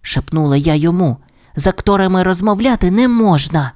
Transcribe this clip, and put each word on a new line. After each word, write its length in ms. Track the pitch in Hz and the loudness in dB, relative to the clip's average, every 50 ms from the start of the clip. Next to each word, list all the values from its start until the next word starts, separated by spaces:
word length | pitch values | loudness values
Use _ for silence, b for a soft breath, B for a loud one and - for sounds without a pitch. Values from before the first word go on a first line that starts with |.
шепнула 540 | - - - 143 - - 160 160 151 143 139 | -10 -6 -6 -6 -6 -4 -2 -2 0 2 0
я 180 | 143 143 160 151 | 2 2 0 0
йому. 420 | 151 151 170 170 180 180 143 117 - b b b b b b b | 0 0 0 0 0 0 0 -2 -4 b b b b b b b
«З 100 | - 143 | -2 -2
акторами 560 | 180 185 - - 208 202 196 190 185 185 185 | -2 -2 0 0 0 2 2 2 0 0 0
розмовляти 680 | 185 185 190 175 190 220 208 196 226 262 233 - - 180 | 0 0 0 0 0 -2 -2 0 0 0 0 0 0 0
не 180 | 185 220 254 254 | 2 2 2 2
можна». 640 | 240 233 226 208 170 143 139 - 160 156 139 123 - | 2 2 2 2 2 2 0 0 -2 -2 -4 -4 -10